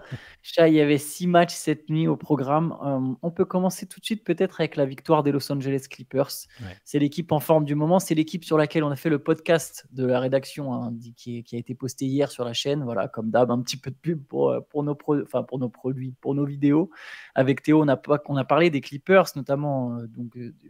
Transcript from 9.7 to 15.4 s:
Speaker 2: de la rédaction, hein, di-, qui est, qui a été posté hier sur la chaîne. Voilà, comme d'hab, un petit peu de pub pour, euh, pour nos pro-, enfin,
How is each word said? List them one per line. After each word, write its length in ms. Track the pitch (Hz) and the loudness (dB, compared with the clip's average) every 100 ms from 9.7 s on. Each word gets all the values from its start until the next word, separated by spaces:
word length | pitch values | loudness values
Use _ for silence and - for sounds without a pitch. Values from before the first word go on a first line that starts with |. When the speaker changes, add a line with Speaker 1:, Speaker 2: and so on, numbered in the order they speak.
| - - | -16 -14
Speaker 2:
de 140 | 131 127 | -4 0
la 140 | 127 | 0
rédaction, 520 | 131 135 135 - 139 | 2 0 -2 -10 -6
hein, 180 | 123 120 | -6 -6
di-, 220 | 117 120 | -8 -14
qui 240 | 120 123 120 | -16 -12 -12
est, 60 | |
qui 140 | 117 120 | -10 -10
a 20 | |
été 160 | - | -10
posté 320 | 127 131 - 135 | -8 -8 -6 -2
hier 240 | 139 139 | 0 -2
sur 160 | - 120 | -2 -6
la 80 | |
chaîne. 280 | 117 143 147 | -4 -2 -2
Voilà, 260 | 123 110 123 | -2 -4 -4
comme 220 | - 110 | -4 0
d'hab, 200 | 120 123 | 2 4
un 100 | 123 | 2
petit 160 | 127 135 | -2 -8
peu 140 | 135 | -10
de 60 | - | -8
pub 280 | 160 160 | -6 -6
pour, 240 | 135 135 139 | -4 0 0
euh, 120 | 123 - | 0 -4
pour 140 | 147 | -4
nos 100 | 147 | -4
pro-, 280 | 135 - 143 | -4 0 -2
enfin, 200 | - 127 | 0 -4